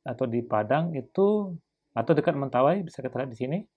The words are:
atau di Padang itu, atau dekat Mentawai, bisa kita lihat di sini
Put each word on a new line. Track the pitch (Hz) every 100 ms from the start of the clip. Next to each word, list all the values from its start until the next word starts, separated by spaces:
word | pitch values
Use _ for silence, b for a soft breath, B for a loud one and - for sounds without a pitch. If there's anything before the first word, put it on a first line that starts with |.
atau | - 120 127
di | 117
Padang | 120 107 107 143 170 147
itu, | 127 - 196 214 196 170 _ _ _
atau | - 113 151
dekat | 175
Mentawai, | 143 135 123 139 196
bisa | 170 - 127
kita | 120
lihat | 135
di | 117
sini | 127 175 214